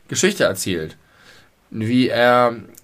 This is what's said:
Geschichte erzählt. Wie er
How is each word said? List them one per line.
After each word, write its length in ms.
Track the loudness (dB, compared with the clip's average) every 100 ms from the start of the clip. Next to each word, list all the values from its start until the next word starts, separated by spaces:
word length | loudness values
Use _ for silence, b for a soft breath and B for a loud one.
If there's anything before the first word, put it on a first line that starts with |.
| _
Geschichte 360 | -2 -2 0
erzählt. 540 | -2 -2 -4 -6 -6 -12 b b b b b _ _
Wie 380 | -8 -2 0 0
er 440 | 2 4 4 2 -2 -12 -20